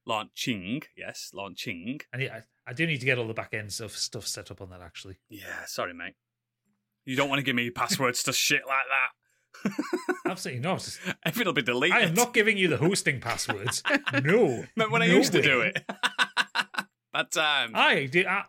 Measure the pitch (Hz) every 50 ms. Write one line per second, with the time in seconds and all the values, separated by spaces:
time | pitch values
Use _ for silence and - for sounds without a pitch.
0 | - - 113 107 107 - - - - 131 120 101 87 90 117 147 - - _ -
1 | 90 95 - - - - - 92 98 98 90 - - 123 101 85 85 113 135 151
2 | - _ - 123 135 123 - 113 - _ _ _ - - 123 123 165 165 156 127
3 | 117 135 131 123 117 110 110 110 98 - - 110 107 104 92 - 113 101 - -
4 | - - - 120 98 - - 113 98 - 101 - 98 92 90 90 90 85 - -
5 | - 98 95 - _ - - 101 92 - - - - - - - 117 90 87 85
6 | 85 92 - _ _ _ _ _ _ _ _ _ _ _ _ _ _ _ _ _
7 | - 135 131 131 139 139 139 139 135 139 127 120 120 120 120 - 123 117 - 180
8 | 135 120 123 - - 139 127 - - - 147 139 131 131 135 135 135 131 135 135
9 | 131 127 - _ _ _ _ _ _ _ - - - 214 196 - - - - 359
10 | - - 370 370 - 339 190 185 - 196 131 123 123 175 190 - - - - -
11 | - 185 - - - - - - 240 247 254 - 127 120 120 123 135 175 180 240
12 | 220 170 165 202 240 233 - 233 208 220 214 196 190 175 147 113 135 170 202 -
13 | - 170 143 123 - 117 113 - - - - 98 101 120 - - - - 285 285
14 | - - - - 131 147 180 240 233 156 123 110 - - - - 220 214 220 -
15 | - - 175 202 - - 185 151 - 147 135 123 113 104 - 135 - - 214 -
16 | - - - - 247 - - 240 233 - - 208 196 - - - 202 - _ _
17 | _ _ - 139 156 - - 165 156 151 147 139 123 117 110 - 262 302 254 175
18 | 139 135 131 175 190 180 185 202 -